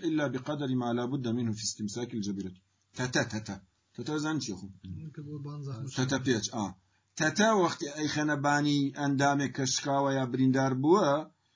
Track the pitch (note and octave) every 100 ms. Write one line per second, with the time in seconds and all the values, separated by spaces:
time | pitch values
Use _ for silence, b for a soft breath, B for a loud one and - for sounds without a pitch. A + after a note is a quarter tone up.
0 | E3 D#3 C#3+ B2+ B2+ D3 C3+ B2+ A#2+ A#2+
1 | B2 C#3 A#2+ A#2 A#2 G#2+ - - G#2+ -
2 | - A#2 G2+ G2 F#2 - _ _ _ -
3 | B2+ D3 B2 A2 G#2+ F#2+ _ _ _ -
4 | C3+ D3+ D3+ D#3 - F#2 G2 F#2+ F#2+ A#2+
5 | D#3 D3+ D3 D3+ C#3+ D3 C#3 C3 C3+ C3+
6 | B2+ C3+ C3 A2+ - A#2+ G2 - _ _
7 | _ - D#3 D#3 A3 G#3+ E3+ - C#3+ D3+
8 | D3+ C3+ D3+ C#3+ C#3+ D3 D3 C#3+ C#3 D3
9 | C#3+ C3+ C#3+ C#3+ C3 C3 C3 - D3 C#3
10 | C#3 C3+ B2+ B2+ C3 C3 C3 C3 D3 G3+
11 | D3+ D3 D#3 _ _